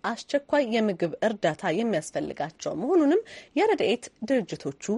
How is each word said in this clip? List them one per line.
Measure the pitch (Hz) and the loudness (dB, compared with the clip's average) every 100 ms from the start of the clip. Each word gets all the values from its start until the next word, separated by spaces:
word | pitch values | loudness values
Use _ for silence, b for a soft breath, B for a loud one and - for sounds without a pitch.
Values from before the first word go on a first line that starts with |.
አስቸኳይ | 202 226 - 285 - 294 247 | -4 -6 -2 -2 2 0 2
የምግብ | 226 220 175 175 135 | 2 2 0 -2 0
እርዳታ | 220 214 170 156 190 | -2 2 0 0 -2
የሚያስፈልጋቸው | 165 233 175 - - 151 - 147 - - 156 | 0 0 -2 -2 -6 -6 -6 -8 -6 -6 -4
መሆኑንም | 247 359 285 381 B B B 277 | 2 4 6 2 B B B 0
የረድኤት | 427 359 - 240 - _ | 2 2 0 0 -4 _
ድርጅቶቹ | 220 269 180 160 143 - - | -2 0 0 -8 -8 -8 -4